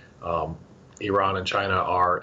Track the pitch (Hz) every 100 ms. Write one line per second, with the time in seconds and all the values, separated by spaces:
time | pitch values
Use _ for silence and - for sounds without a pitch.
0 | - - 85 85 80 85 - - - -
1 | 104 98 95 95 95 104 98 95 85 90
2 | 90 87